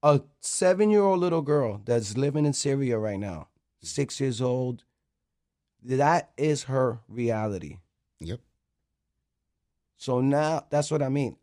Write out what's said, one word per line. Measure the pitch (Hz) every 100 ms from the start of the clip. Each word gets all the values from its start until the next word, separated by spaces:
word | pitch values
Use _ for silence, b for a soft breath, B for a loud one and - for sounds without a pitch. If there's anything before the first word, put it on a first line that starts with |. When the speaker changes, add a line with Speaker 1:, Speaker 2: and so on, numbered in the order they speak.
Speaker 1:
A | 147 147 143 _
seven-year-old | - - 185 185 214 208 196 185
little | 180 165
girl | 139 147 123 104 101
that's | 120 104 104
living | 139 143 147
in |
Syria | 139 143 139 135 113
right | 107 98
now, | 101 82 78 _ _ _
six | - - 143 -
years | 135 113
old, | 127 127 127 120 _ _ _ _ _ _ _ _ _ _
that | 120 131 143 170 - -
is | 151 147
her | - 131 131 117 _
reality. | 110 120 110 107 98 82 90 _ _ _ _
Speaker 2:
Yep. | 82 - _ _ _ _ _ _ _ _ _ _ _ _ _ _ _ _
Speaker 1:
So | - 123
now, | 131 143 151 160 -
that's | 147 147
what | 156
I | 139
mean. | 139 127 -